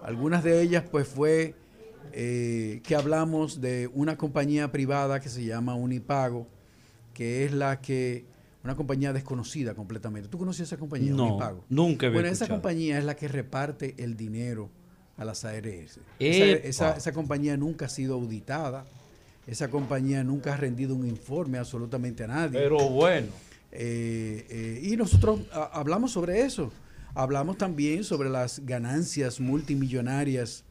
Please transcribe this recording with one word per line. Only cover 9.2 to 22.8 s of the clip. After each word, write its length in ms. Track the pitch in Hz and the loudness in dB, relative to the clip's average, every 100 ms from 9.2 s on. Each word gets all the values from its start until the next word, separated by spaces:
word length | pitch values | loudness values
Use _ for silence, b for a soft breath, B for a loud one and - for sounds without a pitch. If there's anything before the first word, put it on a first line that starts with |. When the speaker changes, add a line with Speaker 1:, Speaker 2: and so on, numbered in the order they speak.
| 135 131 113 160 123 | -4 -6 -6 -4 -4
Speaker 1:
completamente. 540 | 101 98 113 113 107 98 | -6 -8 -8 -6 -8 -8
¿Tú 100 | 170 | -6
conocías 300 | 185 160 165 | -4 -4 -6
esa 100 | 156 | -6
compañía, 360 | 151 143 139 | -6 0 2
Speaker 2:
No, 140 | 135 120 | 2 2
Speaker 1:
Unipago? 360 | 101 117 92 - | 2 -2 -6 -2
Speaker 2:
nunca 380 | 131 170 139 123 | 4 4 6 4
había 100 | 113 | 4
Speaker 1:
Bueno, 100 | 170 | 2
esa 160 | 185 | 0
Speaker 2:
escuchado. 180 | 226 214 | -2 -2
Speaker 1:
compañía 360 | 190 165 160 143 | 0 0 0 0
es 80 | 147 | -2
la 100 | 147 | -2
que 140 | 151 | -4
reparte 680 | 139 131 135 143 147 135 127 | -4 -4 -4 -4 -4 -8 -6
el 200 | 120 113 | -6 -6
dinero 520 | 110 110 120 117 104 - b b b - | -6 -4 -4 -6 -8 -14 b b b -10
a 80 | |
las 220 | 110 107 113 | -8 -8 -8
A 100 | 107 | -8
R 260 | 110 92 | -8 -10
S. 200 | 78 - - - | -14 -20 -20 0
Esa, 260 | 135 175 202 | 4 8 8
Speaker 2:
¡Epa! 220 | 185 135 | 8 2
Speaker 1:
esa, 240 | 131 160 151 | 0 2 2
esa 160 | 160 | -4
compañía 420 | 147 147 143 147 143 | -4 -2 0 0 0
nunca 300 | 147 160 135 | -2 -2 -6
ha 40 | |
sido 260 | - 131 127 | -4 -2 -2
auditada. 720 | 120 110 - 143 156 127 135 b b b b b - | -4 -6 -6 -4 -4 -6 -12 b b b b b -10
Esa 200 | 117 139 | -6 -2
compañía 540 | 143 131 139 135 135 | -2 0 0 2 2
nunca 300 | 127 139 143 | 0 -2 -2
ha 40 | 143 | -2
rendido 360 | 135 120 135 | -2 -2 -2
un 140 | 131 123 | 0 -2
informe 500 | 113 - 143 147 127 | -4 -4 -4 -2 -2
absolutamente 680 | 120 120 117 123 123 117 | -4 -6 -6 -4 -4 -4
a 40 | 110 | -4
nadie. 320 | 131 165 131 | -2 0 2
Speaker 2:
Pero 280 | 143 151 | 4 4